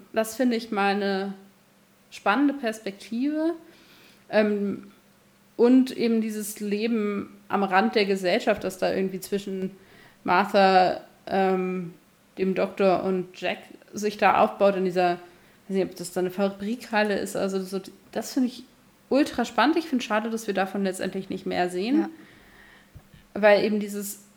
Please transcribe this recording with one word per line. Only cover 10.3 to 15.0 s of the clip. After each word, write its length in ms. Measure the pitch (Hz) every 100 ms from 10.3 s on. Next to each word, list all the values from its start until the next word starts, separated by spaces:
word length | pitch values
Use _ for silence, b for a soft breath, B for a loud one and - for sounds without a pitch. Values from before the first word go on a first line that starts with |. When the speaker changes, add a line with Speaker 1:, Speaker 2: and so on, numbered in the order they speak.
| 180 202 208 190 190 180 - - - -
Speaker 1:
ähm, 680 | 196 190 185 185 185 175 - _ _ _ -
dem 160 | 190
Doktor 500 | 180 196 202 196 175 190
und 340 | 185 180 -
Jack 200 | 180 - - - -
sich 240 | - 208 208
da 240 | 196 -
aufbaut 320 | 214 - 202 190
in 80 |
dieser, 280 | 185 180